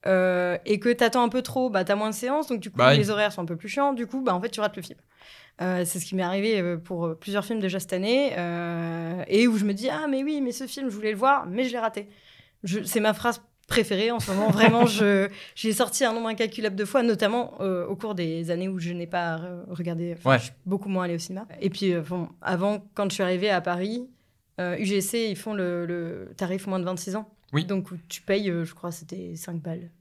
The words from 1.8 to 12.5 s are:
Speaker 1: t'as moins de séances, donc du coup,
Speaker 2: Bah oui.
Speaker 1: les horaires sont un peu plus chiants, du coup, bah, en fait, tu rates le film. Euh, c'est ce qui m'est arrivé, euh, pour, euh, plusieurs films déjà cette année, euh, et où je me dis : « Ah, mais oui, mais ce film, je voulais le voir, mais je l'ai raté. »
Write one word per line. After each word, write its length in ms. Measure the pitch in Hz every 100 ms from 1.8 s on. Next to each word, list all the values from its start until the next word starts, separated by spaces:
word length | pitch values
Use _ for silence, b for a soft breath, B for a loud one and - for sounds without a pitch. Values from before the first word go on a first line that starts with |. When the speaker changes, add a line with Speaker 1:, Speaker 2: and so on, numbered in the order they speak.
Speaker 1:
t'as 120 | 185 202
moins 160 | 214
de 40 | 214
séances, 320 | 247 294 294
donc 140 | 233
du 80 | 196
coup, 60 | -
Speaker 2:
Bah 140 | 127
oui. 60 | 143
Speaker 1:
les 120 | -
horaires 240 | 208 208
sont 80 | 202
un 40 | 170
peu 120 | 170
plus 100 | 208
chiants, 240 | 277 277
du 160 | 254 233
coup, 140 | 262
bah, 120 | 254
en 60 | 180
fait, 80 | 226
tu 120 | -
rates 160 | 208 202
le 40 |
film. 160 | 175 - _ B B B B -
Euh, 220 | 185 180 170
c'est 140 | 185
ce 60 | -
qui 100 | 190
m'est 80 |
arrivé, 380 | 180 190 208 214
euh, 160 | 175 170
pour, 280 | 170 175 170
euh, 100 | 160
plusieurs 240 | - 202
films 160 | 202 226
déjà 220 | 190 190
cette 100 | 190
année, 400 | 185 196 254 285 -
euh, 840 | 175 170 170 170 165 165 165 180 -
et 180 | 202 240
où 80 | 220
je 80 | 208
me 80 |
dis : « 160 | 202 254
Ah, 160 | 302 302
mais 140 | 269
oui, 160 | 277 302
mais 140 | 254
ce 140 | 240 262
film, 220 | - 269
je 60 | 202
voulais 160 | 214
le 60 | 208
voir, 280 | 254 277 175
mais 180 | 190 254
je 60 |
l'ai 60 | 240
raté. » 280 | 226 220 208 B B B B